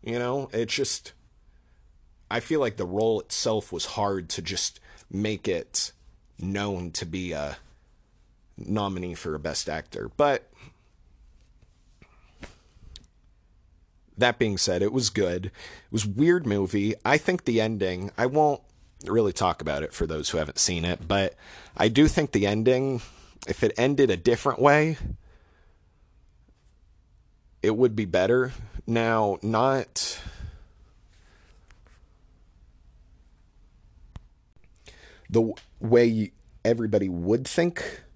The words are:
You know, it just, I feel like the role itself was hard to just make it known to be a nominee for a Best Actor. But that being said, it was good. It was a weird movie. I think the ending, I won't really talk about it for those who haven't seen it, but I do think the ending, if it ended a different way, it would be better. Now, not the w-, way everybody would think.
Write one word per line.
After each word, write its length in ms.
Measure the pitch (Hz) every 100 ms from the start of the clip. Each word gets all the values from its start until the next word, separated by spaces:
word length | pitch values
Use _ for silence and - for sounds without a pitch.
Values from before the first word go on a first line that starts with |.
You 140 | 113 120
know, 300 | 123 135 139
it 160 | 107 110
just, 440 | - 135 - - - _ _ _ _ _ _ _ _ _ _ _
I 80 | 113
feel 200 | - 156
like 180 | 127 98
the 80 | 92
role 340 | 95 110 110
itself 520 | - - - 110 -
was 140 | 87 -
hard 440 | - 101 98 82
to 120 | -
just 380 | 85 92 - - - - -
make 360 | 95 104 107 -
it 440 | 87 - - - - - _ _ _
known 520 | 90 101 101 95 90
to 140 | 80 87
be 260 | 90 90
a 240 | 78 73 71 - _ _ _ _ _ _ _ _ -
nominee 580 | - 107 101 95 90 82
for 200 | - 78
a 40 |
Best 300 | 78 73 -
Actor. 400 | 78 - - 55 -
But 320 | 147 135 - _ - _ _ _ _ _ - _ _ _ _ _ _ _ _ _ _ _ - - _ _ - - - _ _ _ _ _ _ _ _ _ _ -
that 220 | 123 117
being 180 | 113 98
said, 240 | - 90
it 100 | 101
was 200 | 127 113
good. 340 | - 92 90 95
It 460 | - - - _
was 140 | 113 104
a 40 |
weird 380 | 101 156 180 139
movie. 480 | 101 95 104 101 110 -
I 120 | 147
think 280 | - 185 -
the 160 | 113
ending, 500 | 110 110 95 90 98 -
I 80 | 123
won't 360 | 147 151 143 _ _ - _ 87
really 280 | 107 104
talk 280 | 87 92 82
about 220 | 78 71
it 100 | 78
for 140 | - 80
those 220 | 78 73
who 100 | 85
haven't 180 | 78 -
seen 260 | - 90
it, 240 | 85 87 80
but 280 | 98 95 - - - - -
I 120 | 110
do 200 | 113 151
think 240 | - 147
the 160 | - 101
ending, 540 | 107 113 127 135 127 - - - - -
if 160 | -
it 100 | 214 -
ended 320 | 123 143 135
a 80 | 92
different 420 | 85 117 143 -
way, 380 | 143 143 156 160 - - - - _ _ _ _ _ _ _ _ _ _ _ _ _ _ _ _ _ _ _ _ _ _
it 160 | 98 110
would 180 | 123 107
be 100 | 101
better. 480 | 92 95 123 127 123 107 - -
Now, 500 | 113 113 113 107 95
not 760 | 101 110 127 135 - - - - - - - - - _ - _ _ _ - _ _ - _ - - - _ _ _ _ _ _ - _ - _ - - _ _ _ _ _ _ - - - - - _ _ - - _ - - - - -
the 120 | 113
w-, 140 | 113 - - -
way 520 | 110 120 120 110 104 _ - - 110
everybody 420 | 117 113 104 98
would 400 | 87 87 120 131
think. 540 | - 170 170 - - -